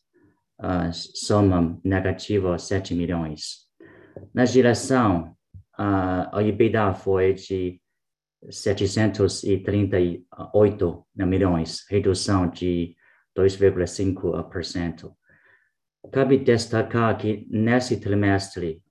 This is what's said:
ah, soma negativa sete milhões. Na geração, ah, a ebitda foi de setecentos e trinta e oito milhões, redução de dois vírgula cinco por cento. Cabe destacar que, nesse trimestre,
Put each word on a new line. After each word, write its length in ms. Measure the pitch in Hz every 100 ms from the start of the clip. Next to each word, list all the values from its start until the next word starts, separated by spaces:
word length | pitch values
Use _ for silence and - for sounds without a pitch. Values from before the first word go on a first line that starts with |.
| _ _ _ _ _ -
ah, 320 | 92 90 85
soma 880 | 85 - - - 104 101 87 82 82
negativa 760 | 95 95 92 90 - 104 92 85
sete 340 | - 98 -
milhões. 720 | 87 82 85 80 78 - - _ _ - - - - -
Na 140 | - 123
geração, 880 | 123 120 113 - 131 110 87 82 - _ - - -
ah, 540 | 101 95 92 92 -
a 120 | 101
ebitda 500 | 107 104 113 110 101
foi 400 | 98 - 95 95
de 480 | 95 - 95 90 90 _ _ _ _ _ _ -
setecentos 960 | - 104 101 95 107 107 - 95 -
e 140 | - 95
trinta 420 | 98 101 98 98
e 240 | 90 82 - - -
oito 500 | 101 104 101 87 82 - -
milhões, 680 | 95 92 95 85 80 - -
redução 580 | 101 98 92 - 98 87
de 480 | - 90 87 85 - _ _ _ -
dois 200 | 95 95
vírgula 320 | 98 90 87
cinco 440 | - 95 92 90 85
por 200 | 82 90
cento. 520 | 82 90 85 80 78 - _ _ _ _ _ _ _ _ -
Cabe 240 | 135 131 135
destacar 800 | - 113 - 113 107 117 113 104
que, 280 | 107 107 -
nesse 480 | 107 110 123 123 104
trimestre, 840 | 98 101 101 98 - 92 87 80 _